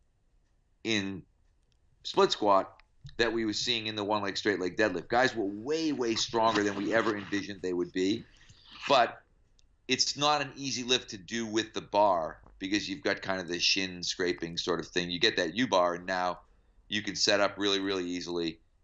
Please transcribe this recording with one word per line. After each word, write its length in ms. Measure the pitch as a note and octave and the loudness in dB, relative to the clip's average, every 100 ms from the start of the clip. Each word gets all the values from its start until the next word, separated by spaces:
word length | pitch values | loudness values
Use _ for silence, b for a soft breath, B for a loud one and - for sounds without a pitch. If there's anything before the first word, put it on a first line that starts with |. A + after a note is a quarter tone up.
| _ _ _ _ _ _ _ _ | _ _ _ _ _ _ _ _
in 400 | A#2 A2 G2 F#2+ - _ _ _ _ _ _ _ | 0 0 0 -6 -12 _ _ _ _ _ _ _
split 280 | - - G3 | -2 2 4
squat 520 | - - F#2+ - - _ _ - - | 4 4 4 4 -6 _ _ -14 -2
that 160 | A#2 | 0
we 120 | A2+ A2 | 2 0
were 80 | |
seeing 340 | G#2 B2+ A#2 G#2+ | -2 -2 -2 -2
in 80 | G#2+ | -4
the 80 | |
one 180 | G2+ G#2+ | 0 0
leg 160 | G2 G2 | 0 -2
straight 220 | G#2+ F#2+ | 0 0
leg 180 | F2+ F2 | 0 2
deadlift. 300 | A2 F2 - | 0 0 0
Guys 280 | A#2 B2+ A2+ | 2 2 0
were 100 | G2 | -4
way, 460 | G2+ A#2+ D#3+ D#3+ | -4 -4 -2 0
way 220 | C3 A#2+ | 0 0
stronger 500 | A2 - A2+ A2+ G#2 | 0 0 2 4 4
than 120 | G#2 G2 | 2 0
we 180 | G2+ | 0
ever 240 | G#2+ A2 G#2 | 2 2 -2
envisioned 460 | F#2 G2+ F#2+ G2+ | -2 -4 -4 -6
they 100 | F#2 | -4
would 180 | F2 F2 | -2 -2
be. 320 | F#2 F#2 A2+ - b b b - - - | 0 0 0 -4 b b b -20 -12 4
But 320 | C3+ A#2 - _ _ _ _ _ _ - | 4 4 0 _ _ _ _ _ _ -2
it's 280 | B2+ - C3+ | 0 0 2
not 260 | D3 D3 | 2 2
an 100 | C3+ B2+ | 0 -6
easy 280 | C#3 A#2 | -6 -4
lift 260 | A#2+ B2+ - | 0 0 0
to 80 | G#2+ | -12
do 300 | F2 A2+ A2+ | -8 -6 -2
with 260 | G#2+ A2 | 0 -2
the 80 | - | -4
bar 580 | - G2+ G#2 F2 D#2+ D#2 - - | -2 4 4 4 0 -8 -18 -12
because 280 | F#2+ G2+ F#2+ | -2 -2 -2
you've 140 | F#2+ | -4
got 220 | G#2 G2 | -2 -2
kind 180 | F#2+ F#2+ | -2 -4
of 60 | F2 | -4
the 100 | F2 | 0
shin 440 | - - F#2+ F2+ | 2 2 -2 -4
scraping 540 | E2+ - F2+ F2+ E2+ E2+ | -6 -2 -2 -2 -4 -6
sort 220 | - E2 | -4 -4
of 80 | D#2 | -2
thing. 220 | F2+ F2 | -4 -2
You 100 | F2 | 0
get 180 | A2 - | 0 0
that 180 | F2+ F#2 | -2 -2
U 120 | B2 | 2
bar, 280 | F#2+ F2 F2 | 2 2 0
and 100 | F2+ | -4
now 360 | F#2 F2+ F2 - _ _ _ _ | -2 -2 -4 -12 _ _ _ _
you 140 | G#2 | -6
can 140 | G2+ E2+ | -4 -2
set 260 | - G2+ | 2 2
up 140 | G2 F#2 | 2 0
really, 220 | G2+ G2 | 0 0
really 280 | G2 F#2+ F2+ | 0 -2 -2
easily 520 | F2+ E2+ F2 E2 D#2+ _ _ | -4 -6 -4 -4 -6 _ _